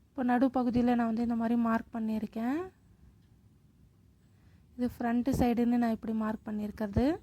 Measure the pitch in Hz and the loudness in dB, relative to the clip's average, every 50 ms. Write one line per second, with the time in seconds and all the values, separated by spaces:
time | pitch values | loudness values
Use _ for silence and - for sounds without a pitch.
0 | _ _ _ 277 254 247 247 247 262 262 - 262 247 247 214 247 240 247 247 240 | _ _ _ -4 0 2 4 4 4 2 2 2 0 2 2 2 4 4 4 2
1 | 233 226 220 226 240 233 240 226 233 226 240 240 226 226 226 226 - - - 233 | 2 0 0 0 -2 -2 0 0 0 0 2 2 2 2 0 0 -2 -6 -8 -6
2 | 220 220 220 220 220 - - 220 226 247 277 330 370 370 - _ _ - - - | -4 -4 -2 -4 -4 -6 -6 -4 -2 -2 -2 -2 -4 -6 -10 _ _ -20 -20 -20
3 | - - - - - - - - - - - - - - _ _ - - _ _ | -20 -20 -20 -20 -20 -20 -20 -20 -20 -20 -20 -20 -20 -20 _ _ -20 -20 _ _
4 | - - _ _ _ _ _ - - - - - - - - 247 247 240 - - | -20 -20 _ _ _ _ _ -20 -20 -20 -20 -20 -20 -18 -8 -4 -4 -4 -4 -4
5 | 240 233 233 240 240 269 262 - 254 240 240 226 240 240 240 240 240 226 226 208 | -2 0 0 0 0 0 2 2 2 2 2 2 2 2 2 2 2 0 0 -2
6 | - 214 220 220 220 214 226 - - 226 214 208 208 208 - - 220 202 202 226 | -4 -4 -4 -2 -2 -2 -4 -6 -8 -8 -6 -6 -6 -8 -6 -6 -6 -2 0 2
7 | 240 285 349 392 | 2 2 0 -2